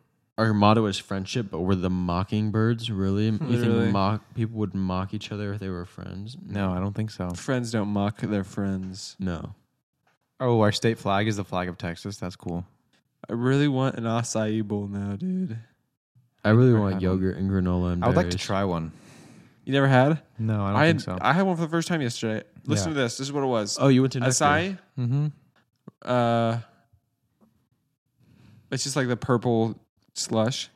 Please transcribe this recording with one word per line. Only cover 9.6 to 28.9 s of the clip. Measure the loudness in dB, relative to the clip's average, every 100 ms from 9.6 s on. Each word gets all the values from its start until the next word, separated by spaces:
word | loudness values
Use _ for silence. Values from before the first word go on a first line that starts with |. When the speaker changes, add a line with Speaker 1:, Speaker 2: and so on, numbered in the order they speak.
| _ _ _ _ _ _ _ -4
Speaker 3:
Oh, | 2 4
our | 4
state | 4 0 0
flag | 0 0 0
is | -2
the |
flag | -4 -4 -4
of | -6
Texas. | -8 -8 -10 -10
That's | -10 -10
cool. | -8 -8 -8 _ _ _ _ _ -8
Speaker 2:
I |
really | -2 0 2 2
want | 2 0 -2
an |
acai | -2 -2 -2 -2 0 -2
bowl | -2 -4 -4
now, | -6 -6 -6
dude. | -4 -4 -4 -8 -14 _ _ _ _ _ _ _
Speaker 1:
I | 4
really | 6 6
Speaker 3:
Never | 6
Speaker 1:
want | 2
Speaker 3:
had | 0
one. | 0 2
Speaker 1:
yogurt | 0 -2
and | 0
granola | 0 2 2 0
and | 0
Speaker 3:
I | 2
would | 2
like | 2
to | -2
Speaker 1:
berries. | -2
Speaker 3:
try | -2
one. | 0 -2 -6 -10 -20 -20 -20 -20 -20 _
Speaker 2:
You | -2
never | 2 6
had? | 6 6 2 -4 -6
Speaker 3:
No, | -2 0
I | 0
don't | 4
Speaker 2:
I | 4
Speaker 3:
think | 2
Speaker 2:
had, |
Speaker 3:
so. | -2 -2
Speaker 2:
I | 2
had | 2
one | 2 0
for |
the | -2
first | -2 -2
time | -2
yesterday. | -2 -4 -4 -4 -8 -10
Listen | -2 0 0
Speaker 3:
Yeah. |
Speaker 2:
to | 0
this. | -2 -2
This | -6
is |
what | -2
it | 0
was. | 0 -2 2
Speaker 1:
Oh, | 6
you | 6
went | 4
to | 2
Nectar. | 0 2
Speaker 2:
Acai. | 4 2 0 -6 _ -6
Speaker 3:
Mm-hmm. | -2 0 -2 -6 _ _ _ _ -20 -12
Speaker 2:
Uh, | -2 2 2 2 2 -2 -6 _ _ _ _ _ _ _ _ _ _ _ _ _ _ _ _ _ -20 -20 -10
it's | -6
just | -4